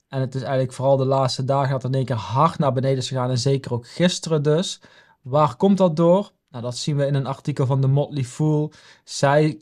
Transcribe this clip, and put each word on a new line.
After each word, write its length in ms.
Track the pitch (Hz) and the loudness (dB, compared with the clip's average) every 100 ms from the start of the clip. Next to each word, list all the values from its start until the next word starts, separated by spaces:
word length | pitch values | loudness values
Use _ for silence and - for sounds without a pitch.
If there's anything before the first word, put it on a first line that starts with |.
| _ | _
en 120 | 135 | -6
het 140 | 135 | -4
is 60 | 135 | -6
eigenlijk 320 | 127 131 131 | -4 -2 -2
vooral 240 | - 135 135 | -2 2 2
de 80 | |
laatste 400 | 131 135 127 - | 2 0 0 -2
dagen 260 | 131 139 131 | -2 0 0
dat 120 | 135 | -2
het 100 | 127 | -2
in 60 | 135 | -2
één 80 | 127 | -2
keer 100 | 117 | -4
hard 420 | 101 123 160 - | -2 2 2 2
naar 140 | 143 | -2
beneden 260 | 127 131 135 | 0 0 -2
is 100 | 123 | -4
gegaan. 220 | 131 123 | -4 -2
En 80 | 127 | -2
zeker 340 | 139 135 - | 0 -2 -2
ook 160 | 120 - | -8 -6
gisteren 540 | - 180 - 160 160 | -2 0 0 -2 0
dus. 380 | 143 151 202 - - _ _ _ | 2 0 -2 -8 -18 _ _ _
Waar 340 | 131 139 202 - | -2 2 2 2
komt 220 | 196 190 | 2 4
dat 180 | 185 156 | 2 4
door? 360 | 170 185 202 _ _ | 4 4 0 _ _
Nou, 120 | 127 | -10
dat 140 | 120 123 | -8 -6
zien 200 | - 143 | -4 -2
we 100 | 139 | 0
in 80 | |
een 120 | 139 127 | 0 -2
artikel 400 | 139 - 143 127 | -6 -6 -2 0
van 140 | 135 | 2
The 80 | 131 | 2
Motley 360 | 139 147 147 | 2 0 -4
Fool. 480 | 120 - 156 151 151 - - _ | -6 -2 0 0 -2 -8 -20 _
Zij 560 | - - 143 147 156 - | -16 -2 2 4 2 0